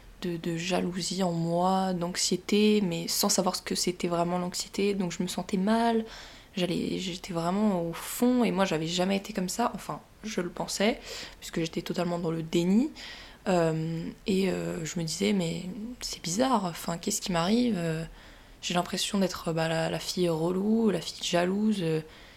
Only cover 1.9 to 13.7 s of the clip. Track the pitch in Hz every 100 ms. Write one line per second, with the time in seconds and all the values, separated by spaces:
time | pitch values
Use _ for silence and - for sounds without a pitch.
1.9 | 180 170 180 - 180 - 208 214 214 185
2.9 | 165 165 - 202 196 185 - - 185 -
3.9 | 180 180 170 170 180 175 - - - 202
4.9 | 202 180 165 185 - 202 190 190 226 233
5.9 | 226 220 - - - - - 175 170 -
6.9 | 170 185 175 - 165 170 196 214 180 170
7.9 | 165 - - 247 247 226 180 190 160 160
8.9 | 175 185 196 196 208 185 - 240 190 -
9.9 | 147 - - 220 214 175 - 175 - 208
10.9 | 269 - - - - - - 160 - 165
11.9 | 175 175 175 170 165 160 175 175 202 302
12.9 | - - - - - - 180 165